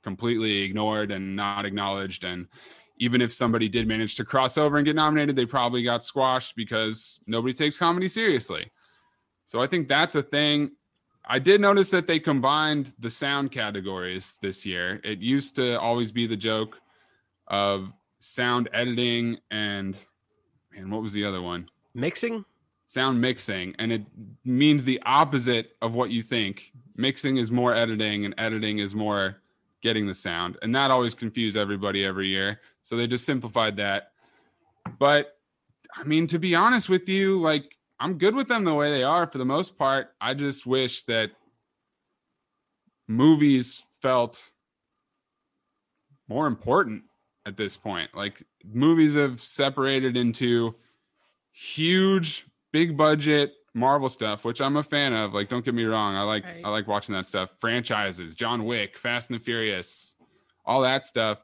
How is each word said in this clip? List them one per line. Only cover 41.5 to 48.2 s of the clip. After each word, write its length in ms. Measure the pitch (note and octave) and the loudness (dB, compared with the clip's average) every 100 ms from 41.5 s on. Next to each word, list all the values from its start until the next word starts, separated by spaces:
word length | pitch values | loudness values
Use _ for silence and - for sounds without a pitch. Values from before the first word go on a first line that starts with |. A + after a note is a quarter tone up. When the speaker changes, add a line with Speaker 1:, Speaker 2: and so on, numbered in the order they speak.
| _ _ _ _ _ _ _ _ _ _ _ _ _ _ _ - | _ _ _ _ _ _ _ _ _ _ _ _ _ _ _ -4
Speaker 1:
movies 800 | A2 D3 D#3 D3 C3+ B2+ - - _ | 4 6 8 6 4 0 -10 -16 _
felt 520 | C3+ B2+ A#2+ - - _ _ _ _ _ _ _ _ _ _ _ _ _ _ _ _ _ - | 0 2 0 -6 -16 _ _ _ _ _ _ _ _ _ _ _ _ _ _ _ _ _ -8
more 180 | A#2 D3+ | -2 -2
important 560 | A#2 - D3+ D3+ G#2+ _ _ _ _ - | -2 2 2 2 -4 _ _ _ _ -16
at 100 | G2 | -6
this 200 | G#2 - | -8 -6
point. 340 | G#2+ F2+ D#2+ | -8 -6 -8
Like, 280 | - | -8